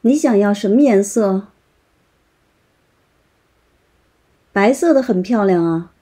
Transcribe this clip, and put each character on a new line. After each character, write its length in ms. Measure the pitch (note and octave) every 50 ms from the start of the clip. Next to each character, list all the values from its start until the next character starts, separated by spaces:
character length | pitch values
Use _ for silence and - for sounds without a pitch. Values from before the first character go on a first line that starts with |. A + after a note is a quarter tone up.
你 120 | - A3+ C#4
想 240 | D4+ D#4 C#4 A3+ G3
要 160 | G#3 G3+ G3+
什 140 | G3+ - F#3+
么 120 | G#3 B3+
颜 220 | D4 C4+ A3 F#3+
色？ 460 | G3+ G3+ - A#3 G#3+ G3 F#3+ F#3+ G3 - _ _ _ _ _ _ _ _ _ _ _ _ _ _ _ _ _ _ _ _ _ _ _ _ _ _ _ _ _ _ _ _ _ _ _ _ _ _ _ _ _ _ _ _ _ _ _ _ _ _ _ _ _ _ _ _ _ _ _ _
白 200 | _ G3+ G3 A3
色 220 | C4+ C4+ E4+ E4+ D4+
的 80 | C4+
很 180 | B3+ B3+ G#3+ F3+
漂 240 | F3+ F#3+ A#3+ A3 G3+
亮 200 | F#3+ F#3 F3 E3+
啊。 260 | E3 E3 E3 E3+ - _ _